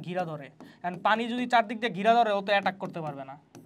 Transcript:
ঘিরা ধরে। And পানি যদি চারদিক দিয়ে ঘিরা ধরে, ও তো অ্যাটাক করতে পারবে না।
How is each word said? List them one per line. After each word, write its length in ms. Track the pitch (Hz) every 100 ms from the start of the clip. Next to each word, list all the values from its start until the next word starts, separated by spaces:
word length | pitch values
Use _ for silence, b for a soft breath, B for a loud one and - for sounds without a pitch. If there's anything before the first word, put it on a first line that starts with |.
ঘিরা 240 | 160 180 170
ধরে। 240 | 147 135 _ B B
And 160 | 175 180
পানি 280 | 202 220 240
যদি 200 | 247 240
চারদিক 320 | 240 214 226
দিয়ে 120 | 220
ঘিরা 220 | 175 208
ধরে, 180 | 233 226
ও 100 | 202
তো 60 | 196
অ্যাটাক 300 | 202 190 185
করতে 240 | 180 170
পারবে 240 | 156 139 135
না। 140 | 143 _ -